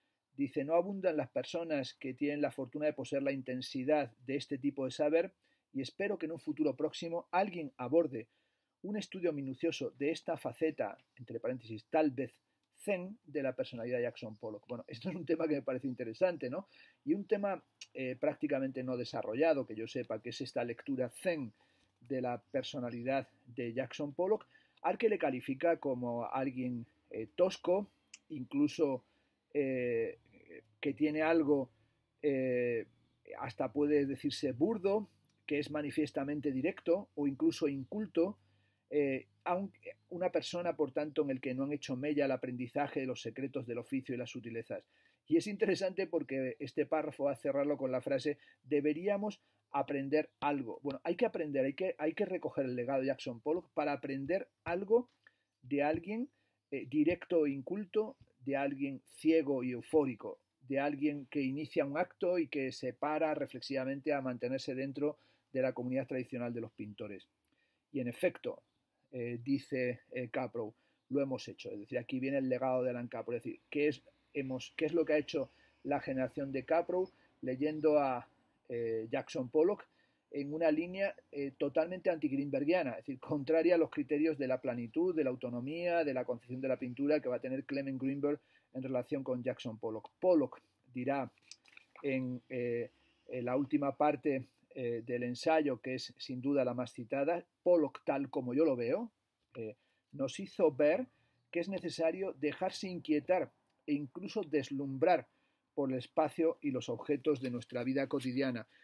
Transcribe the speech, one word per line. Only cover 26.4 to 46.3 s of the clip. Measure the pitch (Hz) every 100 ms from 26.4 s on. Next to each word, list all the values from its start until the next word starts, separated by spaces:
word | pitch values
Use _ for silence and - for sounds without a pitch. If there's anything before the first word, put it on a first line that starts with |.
| 135 127 127 120 120 _ -
eh, | 113 110 -
tosco, | 185 - - 185 202 _ _ - -
incluso... | 147 127 143 147 - 147 127 _ _ _ _ _
Eh, | 147 135 127 123 117 110 - _ - - 80 _ -
que | 147
tiene | - 151 151
algo, | 156 165 143 143 127 _ _ _ _ -
eh, | 147 135 131 123 123 117 - _ _ _ - -
hasta | 135 - 127
puede | 139 147 147 139
decirse | 135 143 - 139
burdo, | 120 175 220 190 208 202 _ _ _ -
que | 147
es | 143
manifiestamente | 151 147 - 147 - 139 147 147
directo | 131 151 185 - 180 202 -
o | 143
incluso | 135 160 - 156
inculto, | 139 127 208 220 - 180 - _ _ _ _ -
eh, | 147 139 131 - _ 170
aunque | 180 196 - - - -
una | 175 180
persona, | 165 - 175 175 151
por | 143
tanto, | 151 151 147
en | 143
el | 131
que | 131
no | 127
han | 139
hecho | 143 - 127
mella | 147 147 135
el |
aprendizaje | 127 127 123 123 143 143 147
de | 131
los | 120
secretos | 123 120 131 131 120
del | 117
oficio | 113 135 131
y | 123
las | 127
sutilezas. | 131 117 113 - 98 - _ _ _ -
Y | 160
es | 208
interesante | 202 208 180 190 185 185
porque | 165 143